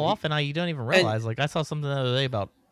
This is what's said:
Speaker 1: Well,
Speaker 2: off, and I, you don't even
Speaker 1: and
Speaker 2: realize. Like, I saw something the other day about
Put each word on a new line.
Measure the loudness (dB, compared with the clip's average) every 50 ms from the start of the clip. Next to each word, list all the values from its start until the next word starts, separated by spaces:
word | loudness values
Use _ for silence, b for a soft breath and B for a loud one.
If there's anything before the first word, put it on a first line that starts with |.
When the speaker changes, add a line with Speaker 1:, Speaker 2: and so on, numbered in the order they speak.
Speaker 1:
Well, | 2
Speaker 2:
off, | 2 0 0 -2
and | -2
I, | 0 0
you | 0 0 -2
don't | -2 -2 -2
even | -4 -4
Speaker 1:
and | -2 2
Speaker 2:
realize. | 4 4 4 4 2 0 -2
Like, | -2 -2 -2
I | -2
saw | 0 0 -2
something | -2 -2 -4 -4 -2 -2
the | -2
other | 0 0 2 2
day | 2 0
about | 0 0 -2 -4 -4 -8 _ _ _